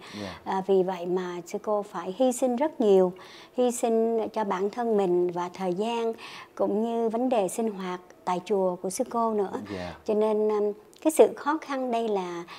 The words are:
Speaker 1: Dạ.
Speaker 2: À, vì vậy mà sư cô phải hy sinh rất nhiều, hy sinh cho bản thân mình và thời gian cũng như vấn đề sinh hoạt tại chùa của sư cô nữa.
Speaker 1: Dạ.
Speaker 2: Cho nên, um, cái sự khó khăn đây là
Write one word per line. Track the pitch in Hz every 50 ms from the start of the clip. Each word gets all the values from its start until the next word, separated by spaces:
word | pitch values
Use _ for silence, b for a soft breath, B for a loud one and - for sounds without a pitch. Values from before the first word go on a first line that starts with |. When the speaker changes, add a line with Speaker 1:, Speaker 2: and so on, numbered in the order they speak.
| B B B 104
Speaker 1:
Dạ. | 101 92 90 B B
Speaker 2:
À, | - 196 190 185
vì | 202 196 190 180
vậy | 185 185 175 175
mà | 180 175 185 185 180 175 175 170
sư | - - 202
cô | - 220 214 208 202
phải | 208 - 180 170 185 190
hy | - 262 254
sinh | 247 - 269 254 240
rất | 240 294 311 311 -
nhiều, | 233 208 196 190 185 180 185 B B B B B B B B
hy | - 247 247
sinh | 240 - - 233 226 226 226 226 226 226 214 208 -
cho | 220 214
bản | 202 196 180 196 208
thân | 202 247 240 233 220
mình | 202 196 175 175 180 180 180
và | 175 175 175 180 180
thời | - 185 185 175
gian | 185 214 226 233 233 226 226 226 B B B B B B B -
cũng | - 202 196 202 208 226
như | 233 233 233 233 226
vấn | 214 233 254 262
đề | 254 220 190
sinh | 180 - - 226 220
hoạt | 202 185 190 180 180 180 - - - - -
tại | - 180 180 175
chùa | - 214 196 190 185 180 180
của | - 190
sư | 190 - 254 -
cô | - 233 226 226 220
nữa. | 208 196 190 - 262 208 202 202
Speaker 1:
Dạ. | 185 180 175 - - -
Speaker 2:
Cho | - 214
nên, | 208 214 220 214 214 214 214
um, | 214 208 208 208 202 - - - - - -
cái | 214
sự | 208 - 226 - -
khó | - - 285 302 311
khăn | - - 277 262 254 254
đây | 233 233 233
là | 220 208 196 180 175 175 170 180 B B